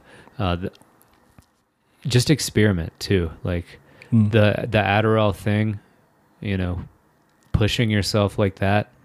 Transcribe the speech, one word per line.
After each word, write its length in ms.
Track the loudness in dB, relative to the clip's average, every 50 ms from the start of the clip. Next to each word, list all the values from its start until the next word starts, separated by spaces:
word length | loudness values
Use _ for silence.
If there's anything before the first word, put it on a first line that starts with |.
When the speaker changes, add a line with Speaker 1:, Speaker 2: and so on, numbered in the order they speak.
| -20 -20 -20 -20 -20 -20 _ -4
Speaker 1:
uh, 160 | -2 -2 -2
the, 160 | -2 -4 -10 -12 _ _ _ _ _ _ _ _ _ _ _ _ -20 _ _ _ _ _ _ _ _ _ _ _ _ -6 0
just 220 | 0 0 2 2
experiment 600 | 0 -2 -2 -2 0 2 2 4 2 0 -2 -6 -10 _
too. 320 | -4 -2 0 0 0 -2 -6 -8 -6
Like, 360 | -6 -4 -4 -6 -10 -16 -20 _ _ -20 -20 -8 0
Speaker 2:
Mm. 200 | 2 2 2 4
Speaker 1:
the, 360 | 4 4 4 4 2 0 -2 0
the 120 | 0 0
Adderall 560 | 2 2 2 2 2 2 2 2 2 0 0
thing, 440 | -2 -4 -2 -2 0 -2 -2 -4 -8 -12 _ _ _ _ _ _ _ _ _ _ _
you 160 | -8 -6 -4 -4
know, 260 | -4 -4 -6 -6 -10 -12 -18 _ _ _ _ _ _ _ _ _ _ _
pushing 380 | -2 0 0 0 0 0 0 0
yourself 460 | 0 0 -2 0 0 0 0 0 0 0
like 160 | -2 -2 -2
that 340 | -2 -2 0 0 -2 -2 -4 _ _